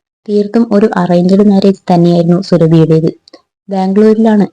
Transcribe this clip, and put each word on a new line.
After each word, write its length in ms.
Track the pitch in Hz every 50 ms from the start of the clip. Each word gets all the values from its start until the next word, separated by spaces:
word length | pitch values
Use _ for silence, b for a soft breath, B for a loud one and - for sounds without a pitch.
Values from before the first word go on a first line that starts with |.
| _ _ _ _ _
തീർത്തും 360 | - 208 208 208 202 - 233 233 226
ഒരു 160 | 208 202 214 220 -
അറേഞ്ച്ഡ് 500 | 190 180 180 175 175 175 185 190 196 208 208
മാരേജ് 340 | 196 190 196 196 190 - _
തന്നെയായിരുന്നു 520 | - 180 175 170 175 170 175 170 170 175 175
സുരഭിയുടേത്. 680 | 196 - 180 165 165 160 165 165 160 160 160 160 156 165 - - _ B B B B _ _ _ _ -
ബാംഗ്ലൂരിലാണ് 760 | 196 190 190 190 196 208 214 220 220 220 220 220 214 208 190 -